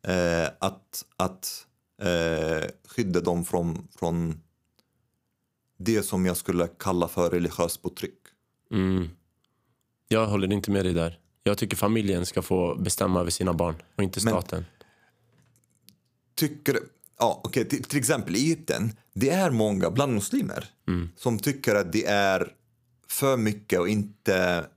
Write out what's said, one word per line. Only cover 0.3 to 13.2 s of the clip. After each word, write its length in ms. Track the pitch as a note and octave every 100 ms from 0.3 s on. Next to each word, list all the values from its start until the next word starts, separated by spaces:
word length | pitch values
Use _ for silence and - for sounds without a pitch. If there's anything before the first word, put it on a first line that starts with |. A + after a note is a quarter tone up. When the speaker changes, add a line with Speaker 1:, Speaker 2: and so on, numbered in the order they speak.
| E2+ D#2 -
Speaker 1:
att, 460 | G2 F#2+ _ - - -
att, 480 | F#2 F#2 - - - _ _ _
eh, 680 | G2 F2 E2 D#2+ D#2+ D#2+ - - -
skydda 320 | - G#2 F2
dem 240 | F2 F2 F2
från, 420 | F2+ E2+ D#2+ - -
från 420 | F2 E2+ E2 D#2+ _ _ _ _ _ _ _ _ _ _ _ _ _ _
det 240 | F#2+ A2
som 220 | F#2 F#2+ F#2
jag 120 | F2
skulle 300 | - F2 E2+ -
kalla 280 | G2 F2 E2
för 220 | - F2
religiöst 520 | F2 E2+ - E2+ -
förtryck. 380 | F2+ - - - - _ _ _ _
Speaker 2:
Mm. 380 | G#2+ F#2+ F#2 E2 - _ _ _ _ _ _ _ _ _
Jag 200 | A2 A2
håller 260 | G#2 F#2+
inte 180 | G2+ G2+
med 140 | G2 F#2
dig 80 |
där. 260 | E2+ E2 E2+ _ _
Jag 140 | - G2+
tycker 200 | G#2+ G2+
familjen 480 | G2+ A2+ G2+ F2+ F2+
ska 160 | -
få 340 | F2+ F#2 F2 -
bestämma 440 | F#2+ - F#2+
över 120 | F2+